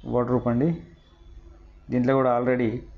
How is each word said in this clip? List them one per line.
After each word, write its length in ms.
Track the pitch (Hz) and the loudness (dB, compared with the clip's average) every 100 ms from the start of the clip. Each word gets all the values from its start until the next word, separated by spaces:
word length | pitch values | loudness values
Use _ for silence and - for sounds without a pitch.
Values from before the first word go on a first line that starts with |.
| - | -2
వార్డ్రోబ్ 340 | 117 120 123 120 | -2 0 0 0
అండి. 160 | 120 156 165 - - - - - - - - - - - | 0 0 -2 -8 -20 -20 -20 -20 -20 -20 -20 -20 -20 -4
దీంట్లో 220 | 123 123 135 | -2 2 2
కూడా 140 | 131 120 | 4 2
already 300 | 123 127 120 117 - | 2 0 0 -2 -10